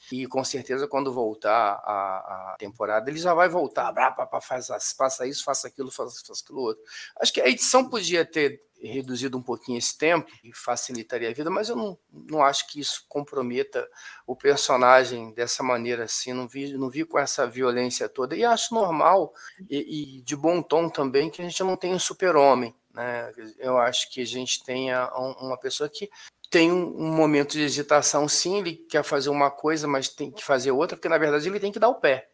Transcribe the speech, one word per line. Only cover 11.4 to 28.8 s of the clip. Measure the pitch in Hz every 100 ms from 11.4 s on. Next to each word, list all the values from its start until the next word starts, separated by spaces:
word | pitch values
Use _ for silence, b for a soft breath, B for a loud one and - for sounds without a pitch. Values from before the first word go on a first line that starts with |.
| 156
mas | 196 214
eu | 240
não, | 214 170 _
não | 151 156 151
acho | 139 139 -
que | 147
isso | 139 - -
comprometa | 143 143 139 123 123 139 131 120 B B B -
o | 127
personagem | 139 139 - 127 123 131 120 120 113
dessa | 110 120 -
maneira | 131 123 117 120 113
assim, | - 127
não | 127 123
vi, | 139 139 135
não | 131
vi | 135
com | 165 156
essa | 135 - 120
violência | 120 127 120 123 - 107
toda, | - 131 165
e | 233
acho | 226 -
normal | 233 196 156 147 190 151 B B B 190
e, | 143 - 151 143 131
e |
de | 123 147
bom | 160 175
tom | - 156 165
também | 160 135 131 160
que | 165
a | 175
gente | -
não | 190 185
tem | 175
um | 180
super-homem. | - - 185 156 139 123 120 - _ -
É, | 123 120 117 - 110 107
eu | 127 127
acho | 120 127 -
que | 131
a | 117
gente | 123 127 -
tem | - 127 131
a, | 127 127 123
um, | 131 120 131
uma | 127
pessoa | 131 - 147
que | - 202 B B _ -
tem | 180 165
um, | 180 170 -
um | 160
momento | 160 156 147 143
de | 151
hesitação, | 147 131 143 147 139 147 147
sim, | - 175 202
ele | 175
quer | 151